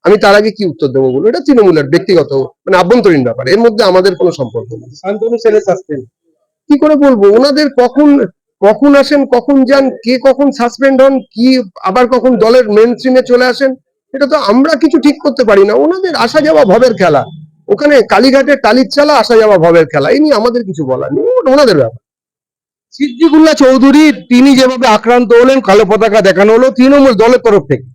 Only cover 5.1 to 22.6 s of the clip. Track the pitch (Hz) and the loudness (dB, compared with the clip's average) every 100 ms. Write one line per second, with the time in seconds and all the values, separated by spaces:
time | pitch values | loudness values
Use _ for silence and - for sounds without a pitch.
5.1 | 208 226 233 226 214 202 180 - 143 - | -8 -6 -4 0 0 -2 -6 -8 -14 -14
6.1 | _ _ _ _ _ _ 294 302 294 285 | _ _ _ _ _ _ -2 0 2 2
7.1 | 240 196 220 277 277 302 262 240 269 302 | 2 2 2 0 0 -2 0 -2 0 2
8.1 | 277 196 _ _ _ 196 214 285 277 277 | 2 -2 _ _ _ -2 2 2 2 2
9.1 | 285 269 240 - 277 254 277 269 - 233 | -2 0 -2 0 0 2 0 0 -4 -6
10.1 | 254 269 262 285 - 240 - 269 269 269 | -2 0 0 -2 -2 -6 -2 -2 2 2
11.1 | 269 - 214 254 262 196 - 185 202 240 | 0 -8 -4 0 0 -4 -10 -4 -2 0
12.1 | 254 247 233 220 254 220 208 233 240 262 | 0 0 0 2 2 2 2 0 0 -2
13.1 | 254 254 247 254 240 269 262 _ _ _ | -2 0 0 0 -2 -4 -6 _ _ _
14.1 | 269 269 302 214 240 294 294 311 320 285 | -6 -2 -2 0 0 0 0 0 0 0
15.1 | 269 302 247 220 196 196 233 302 370 370 | -2 -6 -4 0 2 2 0 -2 -2 -6
16.1 | 285 233 311 302 311 226 226 247 185 180 | -4 -2 0 0 2 2 2 2 0 0
17.1 | 139 117 - - _ - 202 294 285 - | -2 -4 -16 -20 _ -6 -2 2 2 2
18.1 | 202 262 269 269 277 220 247 226 277 294 | 0 2 2 0 -2 0 0 -2 -2 0
19.1 | 277 - 226 220 196 170 170 156 147 143 | 0 2 0 2 2 2 2 0 -2 -2
20.1 | 277 302 226 233 240 196 170 131 131 139 | 0 0 0 -2 -4 -8 -10 -6 -6 -6
21.1 | 240 466 508 302 269 269 160 113 117 _ | -6 -2 -2 0 2 2 0 -2 -6 _
22.1 | _ _ _ _ _ | _ _ _ _ _